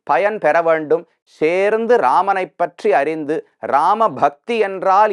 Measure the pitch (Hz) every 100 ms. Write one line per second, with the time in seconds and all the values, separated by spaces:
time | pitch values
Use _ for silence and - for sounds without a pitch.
0 | - 151 202 214 160 160 165 160 151 165
1 | 175 _ _ - 156 180 196 220 226 240
2 | 127 156 196 196 185 - 170 - 220 170
3 | 143 160 143 156 - _ 117 131 165 220
4 | 214 135 - - - 233 202 190 180 190
5 | 214